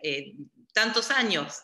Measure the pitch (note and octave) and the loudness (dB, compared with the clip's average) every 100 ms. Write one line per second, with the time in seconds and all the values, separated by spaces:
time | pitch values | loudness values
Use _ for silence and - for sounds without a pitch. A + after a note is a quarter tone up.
0 | D3+ C#3 C#3 C#3+ C#3 _ _ G#3+ A3+ A#3 | -4 -4 -6 -14 -16 _ _ 0 2 2
1 | A3+ C#4 A3+ D#3+ D3 - | 2 2 2 2 -2 -8